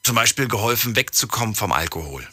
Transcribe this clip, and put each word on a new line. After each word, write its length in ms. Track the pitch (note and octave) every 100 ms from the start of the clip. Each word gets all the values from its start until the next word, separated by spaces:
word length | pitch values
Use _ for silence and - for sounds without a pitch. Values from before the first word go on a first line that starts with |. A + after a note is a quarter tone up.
zum 100 | -
Beispiel 340 | A2+ A#2 - B2+
geholfen, 480 | A2 A2+ A#2+ B2 A2
wegzukommen 580 | C3 - A#2 - A2+
vom 160 | G#2 G2+
Alkohol 560 | C2+ E2 E2 D2+ C2+ B1